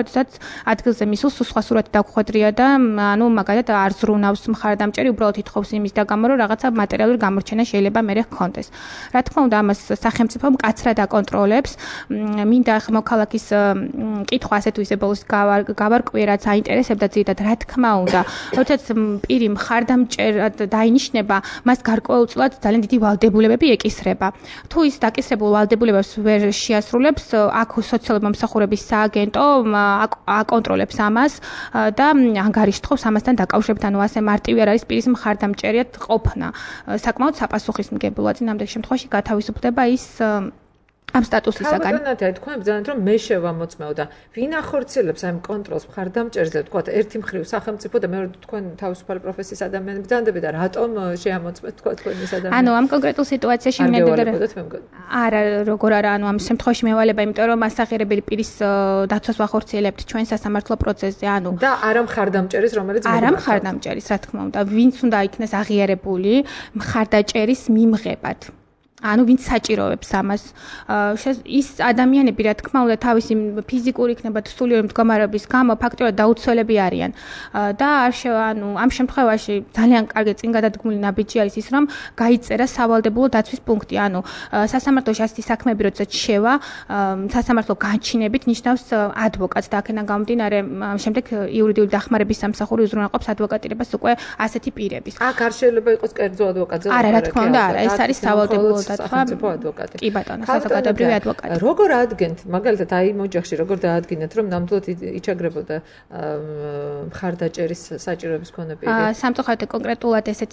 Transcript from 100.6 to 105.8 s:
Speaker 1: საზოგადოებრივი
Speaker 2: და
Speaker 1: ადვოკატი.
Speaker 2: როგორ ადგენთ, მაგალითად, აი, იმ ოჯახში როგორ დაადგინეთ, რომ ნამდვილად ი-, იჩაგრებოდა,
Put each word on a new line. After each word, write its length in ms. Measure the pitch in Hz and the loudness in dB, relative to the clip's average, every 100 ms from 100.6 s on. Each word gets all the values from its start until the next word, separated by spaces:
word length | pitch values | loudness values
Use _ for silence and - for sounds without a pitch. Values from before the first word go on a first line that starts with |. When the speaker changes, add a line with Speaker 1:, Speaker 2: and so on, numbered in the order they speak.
Speaker 1:
საზოგადოებრივი 480 | 214 240 247 208 240 | 0 0 0 2 2
Speaker 2:
და 80 | 214 | 2
Speaker 1:
ადვოკატი. 360 | 220 - - 170 226 | -2 -6 -4 0 2
Speaker 2:
როგორ 240 | 339 392 247 | 4 4 4
ადგენთ, 420 | 240 214 170 170 190 | 2 0 -2 -4 -4
მაგალითად, 440 | 180 233 208 180 | -2 0 0 0
აი, 120 | 180 190 | 2 2
იმ 100 | 202 196 | 0 -2
ოჯახში 300 | 175 - 151 | -4 -4 -4
როგორ 200 | 180 190 | -2 -2
დაადგინეთ, 500 | 175 170 170 165 160 226 | 0 0 -2 -6 -6 -4
რომ 80 | 208 | -2
ნამდვილად 320 | 175 175 202 190 | -2 -2 -2 -4
ი-, 200 | 175 - 185 | -8 -8 -8
იჩაგრებოდა, 580 | 202 180 170 160 175 156 | -6 -4 -4 -6 -6 -8